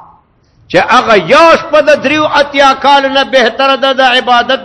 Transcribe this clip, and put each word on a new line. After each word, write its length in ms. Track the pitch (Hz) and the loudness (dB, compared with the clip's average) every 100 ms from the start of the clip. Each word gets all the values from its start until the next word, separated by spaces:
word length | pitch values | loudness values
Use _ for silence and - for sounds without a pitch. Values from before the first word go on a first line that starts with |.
| - _ _ _ _ _ - | -20 _ _ _ _ _ -4
چې 100 | 165 - | -2 0
هغه 260 | 247 226 214 | 0 2 0
یو 400 | 165 277 330 302 | 2 2 4 2
شپه 240 | - 302 | 0 0
د 220 | 285 277 | 2 0
دریو 220 | 254 311 | 0 -2
اتیا 500 | 302 285 285 277 277 | -2 -2 -2 0 0
کال 380 | 262 269 285 269 | 0 2 2 0
نه 120 | 269 | -2
بهتره 520 | 240 262 233 240 269 262 | -2 0 0 0 -2 0
ده 160 | 269 | -2
د 80 | 262 | 0
عبادت 600 | 262 247 247 240 240 262 | 0 0 0 0 0 -4